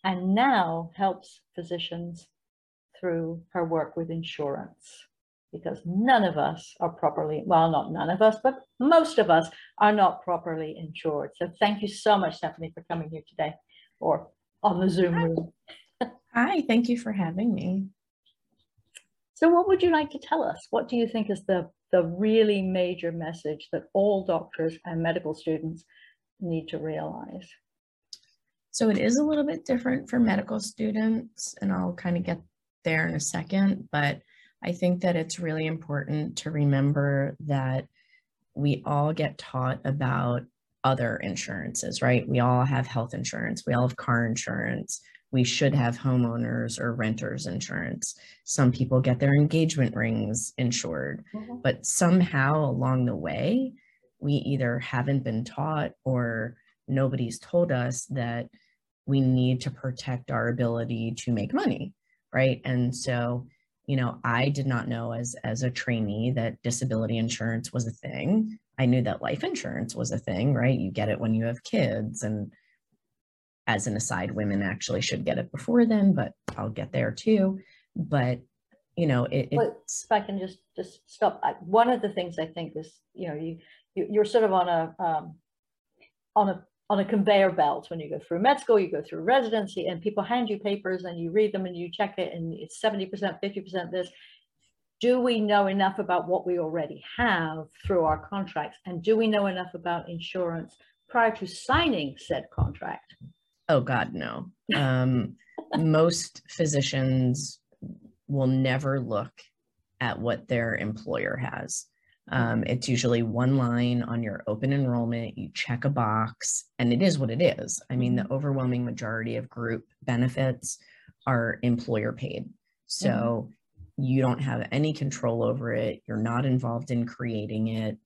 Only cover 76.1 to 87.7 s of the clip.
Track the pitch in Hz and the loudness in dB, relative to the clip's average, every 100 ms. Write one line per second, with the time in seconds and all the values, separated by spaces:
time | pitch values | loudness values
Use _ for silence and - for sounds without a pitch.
76.1 | 156 110 - - - 104 110 - 135 117 | 4 0 -6 -12 -6 -6 -6 -4 -2 -2
77.1 | 120 - 214 190 190 - _ _ - 156 | -2 2 4 4 0 -10 _ _ -8 -2
78.1 | 143 123 123 - _ _ _ _ - 165 | 0 0 -2 -8 _ _ _ _ -2 2
79.1 | 123 120 139 127 - 226 - - - - | 2 2 0 0 0 0 -2 -10 -10 0
80.1 | 214 202 196 190 185 _ - - - _ | 0 0 -6 -6 -12 _ -12 -12 -14 _
81.1 | - 208 - - - 170 208 240 247 208 | 0 0 0 -4 -4 2 4 6 4 0
82.1 | 202 175 170 160 170 165 156 160 _ _ | -4 -6 -6 -6 -6 -8 -10 -12 _ _
83.1 | - 160 151 165 165 - - _ - 180 | -10 -8 -6 -8 -10 -16 -20 _ -6 0
84.1 | 208 208 240 220 190 180 165 165 - 175 | 2 4 4 4 4 4 2 0 -2 -2
85.1 | 156 160 156 _ _ _ _ _ _ _ | -2 -4 -18 _ _ _ _ _ _ _
86.1 | _ _ - 202 185 - _ _ 202 196 | _ _ 2 4 0 -8 _ _ 0 2
87.1 | 214 196 202 190 175 147 | 2 6 6 6 4 2